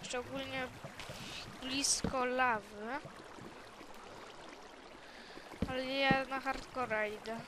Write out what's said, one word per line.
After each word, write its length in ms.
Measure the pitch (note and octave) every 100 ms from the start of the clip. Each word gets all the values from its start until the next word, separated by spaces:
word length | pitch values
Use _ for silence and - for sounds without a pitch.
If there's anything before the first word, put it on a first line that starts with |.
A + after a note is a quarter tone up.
Szczególnie 640 | - B3+ B3 C4+ C4+ C4 B3+ - - - - - - - - -
blisko 640 | B3+ C4 C4+ - - C4+
lawy. 640 | B3 B3+ B3+ A3 G3+ G#3 A3 C#4 - - - - - - - - - - - - - - - - - - - - - - - - - - -
Ale 180 | B3+ C4
ja 380 | C4+ C4+ C4+
na 160 | C4 C4
hardcora 680 | C4 C4 - C4 A#3+ G#3+ G#3
idę. 340 | G#3+ G#3+ A3+